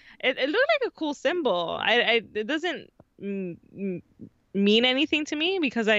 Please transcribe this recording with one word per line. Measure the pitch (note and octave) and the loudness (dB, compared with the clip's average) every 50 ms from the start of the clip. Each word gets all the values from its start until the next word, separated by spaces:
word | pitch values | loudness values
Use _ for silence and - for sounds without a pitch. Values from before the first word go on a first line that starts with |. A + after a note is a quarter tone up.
| - - - - | -20 -20 -12 -4
it, | - B3 - - | -2 -2 0 0
it | A#4 D#4+ | -2 0
looked | D#4+ A4 C5+ - E5 C#5 | 2 2 2 2 2 0
like | B4 F#4 | 0 -4
a | - | -4
cool | - D#4+ D4 C#4 | -4 -4 -4 -4
symbol. | - - C4+ F4 F4+ D4+ A#3+ F3+ F3 E3+ E3 E3+ - - | -2 -2 -2 -2 0 0 0 0 0 -2 -2 -4 -2 0
I, | G3 A3 A#3+ | 2 2 4
I, | G3 G3+ A#3 A#3 G3 C#3 - | 4 4 2 2 0 -2 -6
it | G#3 A3 | -8 -4
doesn't | G#3 D4+ D#4 E4 F4+ D4 A3 - - _ - _ _ _ - | -4 -4 -2 -2 -4 -6 -6 -10 -14 _ -20 _ _ _ -12
m-, | F#3+ G3+ G3+ G3 F#3+ F3 E3 - _ _ - | -8 -8 -6 -6 -6 -8 -10 -12 _ _ -12
m-, | - G3 G3 F3+ E3+ - _ _ - - - - _ _ _ - | -8 -6 -6 -6 -8 -10 _ _ -20 -20 -20 -20 _ _ _ -2
mean | G3 G3+ G3+ G#3+ A3+ A#3+ | 2 4 4 6 6 4
anything | B3+ B3+ C4+ D#4 - D#4+ D4+ D4+ | 4 2 2 0 0 0 -2 -2
to | - D#4 | -4 -4
me | D4 D#4 F4+ G4 F#4+ | -2 -2 -2 0 0
because | D#4 B3 - A#3 A3 G#3 | -2 -2 -2 0 0 2
I, | A3 | 2